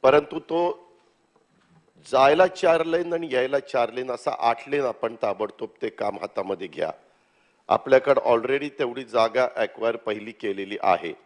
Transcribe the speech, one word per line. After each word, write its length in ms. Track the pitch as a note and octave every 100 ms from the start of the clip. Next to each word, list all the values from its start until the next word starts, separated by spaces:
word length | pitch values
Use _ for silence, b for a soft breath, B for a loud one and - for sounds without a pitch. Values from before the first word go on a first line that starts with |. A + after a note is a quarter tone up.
परंतु 380 | C3 C#3+ D3 D#3+
तो 500 | - E3 F3 - _ _ _ _ _ _ _ _ _ _ _ _ -
जायला 360 | C3 C3+ D#3 F#3
चार 360 | F#3 F#3 E3
लेन 300 | D#3+ E3 E3+
आणि 160 | E3+ E3
यायला 280 | B2+ C3 C#3
चार 340 | - C3 A#2
लेन, 180 | A#2+ B2+
असा 200 | A#2+ - -
आठ 300 | A2+ A#2 -
लेन 140 | C#3+
आपण 320 | C3 A2 A#2 A2+
ताबडतोब 480 | A2 F#2+ G#2 - A2+ _
ते 80 | A2+
काम 260 | - G#2 G2+
हातामध्ये 520 | F#2+ - F#2+ F#2+ F#2+
घ्या. 240 | D2+ D#2+ D#2 _ _ _ _ _ _ _
आपल्याकडं 680 | A2 - C3 C#3 C3+ - A#2
already 340 | A#2 C#3 D3 -
तेवढी 240 | B2+ A#2+
जागा 440 | B2 A#2 A2+ A#2 B2+ -
ॲक्वायर 400 | G#2+ - A2+ A#2
पहिली 360 | - G#2+ G#2+
केलेली 460 | A2+ A2+ G2 G2 G2+
आहे 320 | - F2 E2 D2